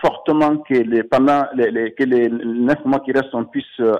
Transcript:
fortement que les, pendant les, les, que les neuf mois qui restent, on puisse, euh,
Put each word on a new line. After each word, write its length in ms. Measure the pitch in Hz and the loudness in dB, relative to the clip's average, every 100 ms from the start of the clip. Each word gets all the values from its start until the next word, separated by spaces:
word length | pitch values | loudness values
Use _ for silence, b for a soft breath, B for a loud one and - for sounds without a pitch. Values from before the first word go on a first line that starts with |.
fortement 560 | 160 - - 151 151 151 | -4 -2 -2 2 2 0
que 160 | - | 0
les, 280 | 127 113 117 | 0 2 0
pendant 440 | 110 127 135 143 139 | 0 2 4 2 0
les, 160 | 127 113 | 0 0
les, 240 | 117 113 | 0 -4
que 100 | - | -2
les 240 | 131 123 117 | 0 2 2
neuf 560 | 117 117 120 123 147 | -2 -4 -2 0 0
mois 160 | 131 139 | 0 -2
qui 120 | 131 | 0
restent, 220 | 131 135 | -2 -2
on 120 | 120 117 | -6 -6
puisse, 180 | 139 - - | -8 -10 -2
euh, 160 | 113 | 0